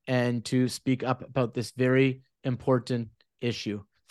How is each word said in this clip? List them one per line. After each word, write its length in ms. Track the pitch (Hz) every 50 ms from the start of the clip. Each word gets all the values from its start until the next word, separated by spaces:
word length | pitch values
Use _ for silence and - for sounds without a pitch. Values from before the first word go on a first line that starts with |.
| _
and 400 | - 131 127 120 123 120 120 110
to 240 | - - 127 127 120
speak 340 | - - - 135 131 127 127
up 200 | 123 131 - -
about 320 | - - 135 123 113 -
this 160 | 131 113 -
very 500 | - 123 131 127 127 131 135 131 131 131 - _ _ _ -
important 640 | 135 123 107 - - 131 123 117 - 127 120 113 110 - _ _ _ _ _
issue. 420 | - 120 117 - - 107 101 104 104 - _ _ _ _